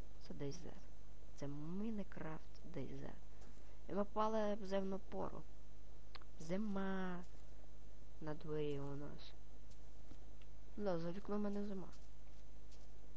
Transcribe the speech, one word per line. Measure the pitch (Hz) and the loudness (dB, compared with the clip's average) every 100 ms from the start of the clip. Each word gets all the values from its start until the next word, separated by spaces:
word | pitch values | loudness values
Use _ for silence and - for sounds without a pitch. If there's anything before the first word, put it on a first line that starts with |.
| - - - | 0 0 0
Це | |
Д | 156 143 | 0 0
З. | 139 - - - - - - - - | 0 0 0 0 0 0 0 0 0
Це | 143 | 0
Minecraft | 147 156 185 226 214 185 - 156 156 - - - 143 | 0 0 0 0 0 0 0 0 0 0 0 0 0
D | |
Z. | 131 135 139 - - - - - - - - | 0 0 0 0 0 0 0 0 0 0 2
І | |
ми | 180 | 2
попали | 202 214 220 220 208 208 | 2 2 2 4 2 2
в | 190 | 2
земну | 196 190 190 | 2 2 0
пору. | - 196 175 - - - - - - - - - - - | 0 0 0 0 0 0 0 0 0 0 0 0 0 0
Зима | 160 190 220 196 190 190 185 180 180 - - - - - - - - - | 0 0 0 0 0 0 0 0 0 0 0 0 0 0 0 0 0 0
на | 156 | 0
дворі | 151 156 151 147 139 | 0 0 0 0 0
у | 139 143 | 0 0
нас. | 147 - - - - - - - - - - - - - - - - - | 0 0 -2 0 -2 0 0 0 0 0 0 0 0 -2 0 -2 0 0
Да, | 202 170 | 2 2
за | 170 | 0
вікном | 190 - 208 | 0 0 0
в | |
мене | 208 202 202 | 2 0 0
зима. | 190 165 - - - - - - - - - - - - | 0 0 0 0 0 0 0 0 -2 -2 0 0 0 0